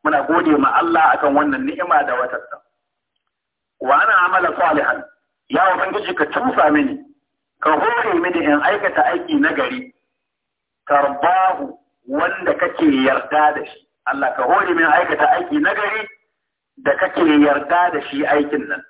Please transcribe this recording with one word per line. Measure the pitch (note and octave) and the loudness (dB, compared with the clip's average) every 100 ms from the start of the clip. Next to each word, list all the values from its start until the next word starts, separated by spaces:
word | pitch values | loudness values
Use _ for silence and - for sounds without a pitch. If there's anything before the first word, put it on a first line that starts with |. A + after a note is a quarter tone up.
Muna | D#3 D3 D3 | 0 -2 0
gode | E3+ D#3+ C#3+ | 0 2 2
ma | C3 D#3 | 2 0
Allah | E3+ - C3 C3+ | 0 2 2 2
akan | C#3+ | 2
wannan | C#3+ D3+ C3 | 2 0 -2
ni'ima | C3+ - F3+ D#3+ | -6 -6 0 0
da | C#3 | 0
watarsa. | B2 B2+ B2 - - _ _ _ _ _ _ _ _ _ _ _ _ | -4 -4 -8 -12 -20 _ _ _ _ _ _ _ _ _ _ _ _
"Wa | C3 C#3+ | 2 4
ana | G#3+ G3 | 4 4
amala | F3+ F#3 E3+ C#3+ | 2 2 0 0
salihan, | C#3 D3+ C3+ B2 - _ _ _ _ | 0 2 0 -4 -8 _ _ _ _
ya | D#3 F#3+ | 0 2
Ubangiji | F3+ - B3+ F#3+ | 0 -2 -4 -6
ka | - D3 | -4 -2
cusa | - B3+ D#3+ D3+ | -2 -2 2 2
mini, | D3+ C#3 - - _ _ _ _ _ | 2 0 -4 -14 _ _ _ _ _
ka | - | -2
hore | - A4 A#4 A#4+ | 0 0 -2 -2
mini | F#4 E4+ E3+ | -2 -2 -2
in | - D3 | 0 0
aikata | - G3+ G3+ - | 0 0 -2 0
aiki | B2+ - - D3 | 0 -2 -2 0
nagari, | D3 C#3+ B2+ B2+ B2+ _ _ _ _ _ _ _ _ _ - | 0 0 -4 -6 -12 _ _ _ _ _ _ _ _ _ 0
tarbahu, | C#3+ C#3+ C#3 D#3+ F#3 F#3+ - C#3 - _ _ - | 0 0 0 0 2 2 0 -8 -14 _ _ -8
wanda | C#4+ - - - | -4 -4 -4 -4
kake | - - - D#3 C3+ | -2 -2 2 2 4
yarda | C3+ C3 - D3+ D3+ | 2 0 -2 2 2
da | C#3+ | 0
shi." | - - _ _ - | -10 -16 _ _ -6
Allah | C3+ - - | -2 -4 -2
ka | |
hore | C3 F#3 F#3+ | 0 0 2
mini | E3 | 0
aikata | D#3+ D3 - - D3+ | 2 2 0 0 2
aiki | - - - | 2 0 -2
nagari | - - G3+ G#3+ G#3 _ _ _ _ _ _ - | 0 -2 -4 -6 -8 _ _ _ _ _ _ -6
da | C3+ C#3 | -2 0
kake | F#3 - E3 D3 | -2 2 4 6
yarda | D3 C#3+ - F3 F3 | 4 2 0 0 2
da | D3+ C#3+ | -2 -6
shi | C#3 C#3+ | -6 0
aikin | D3 C#3+ C#3 G#2+ | 0 0 -4 -6
nan. | F#2 | -10